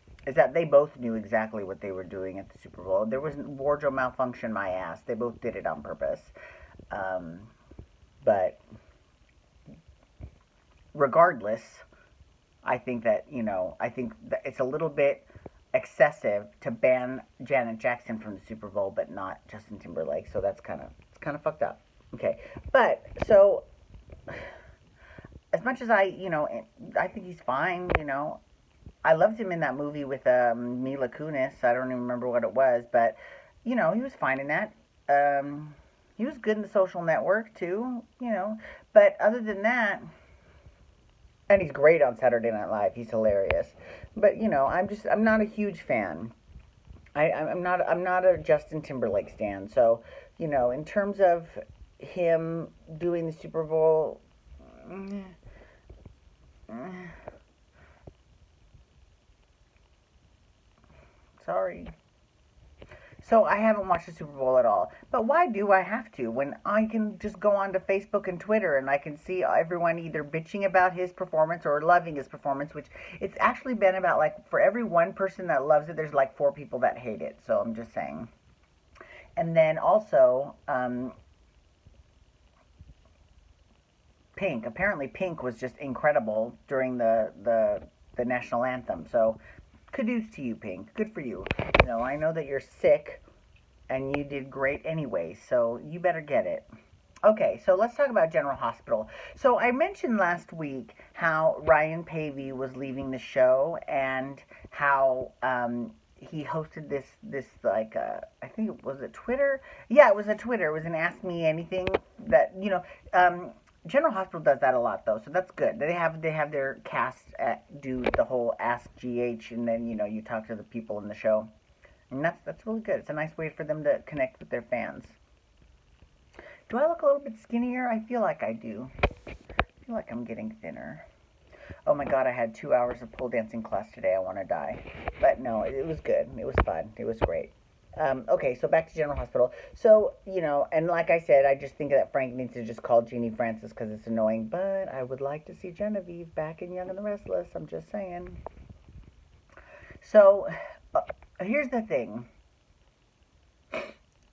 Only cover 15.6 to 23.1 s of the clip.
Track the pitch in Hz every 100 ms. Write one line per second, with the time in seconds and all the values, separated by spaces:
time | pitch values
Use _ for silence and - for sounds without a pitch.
15.6 | _ - - - - - - 104 104 -
16.6 | 139 117 131 127 123 131 - - 127 139
17.6 | 117 110 127 120 - 110 110 95 - 110
18.6 | 104 101 98 95 - 95 95 - - 107
19.6 | - 101 92 82 76 78 101 104 98 95
20.6 | - 80 60 - - - 156 147 156 156
21.6 | - - _ _ - - - - - -
22.6 | - - 202 - -